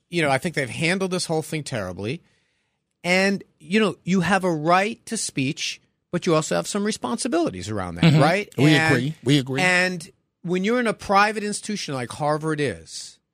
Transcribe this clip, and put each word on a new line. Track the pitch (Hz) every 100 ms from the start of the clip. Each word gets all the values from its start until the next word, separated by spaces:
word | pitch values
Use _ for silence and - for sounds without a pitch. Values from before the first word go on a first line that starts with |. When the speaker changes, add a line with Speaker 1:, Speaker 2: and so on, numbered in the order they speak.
| _
Speaker 1:
you | 170
know, | 151
I | 131
think | 180 151
they've | 127
handled | 113 160 190 190
this | 180 -
whole | 160
thing | 156 160
terribly. | 139 123 92 90 104 160 _ _ _ _ _ _ _ _
And, | 175 185 196 196 - _
you | 151 202
know, | 208 -
you | - 190
have | 170 196
a | 185
right | 160 151 180 208 226 -
to | 226
speech, | - - 131 147 - - _ _ _
but | 175 180
you | 156
also | 156 170
have | 165
some | 202
responsibilities | 208 - 247 233 - 320 311 92 90
around | 107 90 85
that, | 165
Speaker 2:
Mm-hmm. | 151
Speaker 1:
right? | 147 190 202 -
Speaker 2:
We | 143 160
Speaker 1:
And, | 160
Speaker 2:
agree. | 135 131 156
We | 123 143
agree. | 127 131
Speaker 1:
and | 185 180 185 180 - _ _ _
when | 170 180 196
you're | 247
in | 226
a |
private | - - 196 214 220
institution | 208 202 - 208 -
like | 135 120
Harvard | 113 147 151 156 151
is, | 143 85 78 - - - _